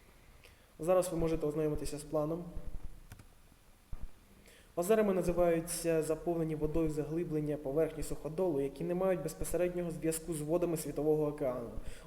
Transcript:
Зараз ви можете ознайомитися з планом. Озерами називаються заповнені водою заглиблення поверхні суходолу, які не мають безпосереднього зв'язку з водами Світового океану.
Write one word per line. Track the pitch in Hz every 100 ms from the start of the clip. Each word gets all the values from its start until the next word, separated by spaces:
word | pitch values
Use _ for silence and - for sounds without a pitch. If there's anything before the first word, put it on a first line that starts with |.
| - - - - - - - -
Зараз | 160 185 175
ви | 165
можете | 165 160 151
ознайомитися | 151 151 147 147 147
з |
планом. | - 156 151 165 175 180 - - - - - - - - - - - - - - - - - - - - - -
Озерами | 180 220 208
називаються | 185 170 170 175 165 165 - 165 160
заповнені | 151 156 175 170 160 151
водою | 151 156 160
заглиблення | 151 143 165 175 156 147 147
поверхні | 139 143 156 156
суходолу, | 147 - 147 160 185 139
які | 139 139
не | 170 180
мають | 190 180
безпосереднього | 156 - - 170 180 175 175
зв'язку | - 160 160 -
з | 156
водами | 151 170 175 160
Світового | 143 147 151 151 151
океану. | 147 135 123 113 - - -